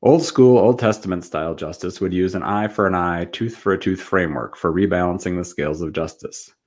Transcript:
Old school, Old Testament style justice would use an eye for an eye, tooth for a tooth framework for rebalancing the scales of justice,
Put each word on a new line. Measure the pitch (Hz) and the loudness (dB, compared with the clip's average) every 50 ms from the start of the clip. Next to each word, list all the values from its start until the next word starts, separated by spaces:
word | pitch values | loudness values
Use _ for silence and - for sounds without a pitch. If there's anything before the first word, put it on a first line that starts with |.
| - | 6
Old | 117 143 170 | 6 4 4
school, | - - - - 127 127 123 120 | 4 0 4 6 6 8 8 8
Old | 92 113 123 123 | 6 4 4 4
Testament | 120 113 107 - - 95 92 87 80 | 2 0 0 0 -4 -6 -6 -6 -8
style | - - 80 78 80 82 | -8 -8 -6 -6 -6 -6
justice | - - 78 82 - - 90 90 - | -8 -10 -12 -12 -8 -8 -10 -6 -4
would | 98 92 90 | -4 -2 0
use | 90 92 92 92 | 0 0 0 0
an | 95 - | -4 -4
eye | - 101 104 107 107 | -2 -2 -2 -2 -4
for | 104 - 104 | 0 0 0
an | 95 92 | 2 2
eye, | 90 87 87 85 85 87 | 0 0 -2 -2 -2 -4
tooth | 87 - - 113 117 113 - | -6 -6 -6 -6 -6 -6 -4
for | - 98 95 | -2 0 0
a | 95 | 0
tooth | - 92 95 92 | 0 -2 -2 -2
framework | - - - 95 90 82 73 64 60 - - | -4 -2 0 0 0 0 -2 -6 -6 -8 -12
for | - - 82 | -4 -2 0
rebalancing | 80 90 98 92 87 90 90 87 87 82 - 92 90 90 | 2 2 2 2 2 2 0 0 -2 -2 -4 -4 -4 -4
the | 87 | -6
scales | 85 - - 73 76 76 78 | -8 -6 -6 -4 -4 -4 -4
of | 85 80 | -6 -6
justice, | 73 78 80 80 - _ - - - - - - _ _ _ | -4 -4 -6 -6 -8 _ -16 -16 -14 -14 -20 -20 _ _ _